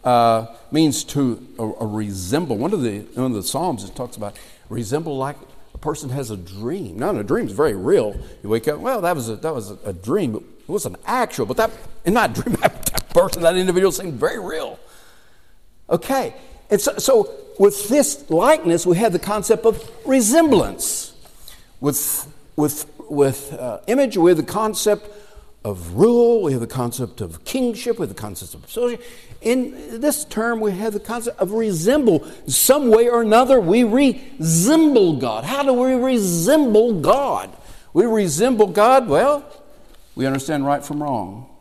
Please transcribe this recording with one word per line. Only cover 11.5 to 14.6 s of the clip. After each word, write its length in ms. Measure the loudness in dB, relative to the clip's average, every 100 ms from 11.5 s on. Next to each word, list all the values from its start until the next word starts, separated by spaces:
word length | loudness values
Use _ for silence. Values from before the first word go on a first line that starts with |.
| 0
that, 140 | -2 -4 -14 -6
in 80 | 0
my 140 | 2 2
<laughs> 0 |
dream, 300 | -2 -4 -2
that 520 | -2 -2 -6 -6 2
person, 260 | 2 2 2
that 140 | 2 2
individual 360 | 2 2 0
seemed 280 | -2 -8 -4
very 180 | -4 -4
real. 400 | -8 -8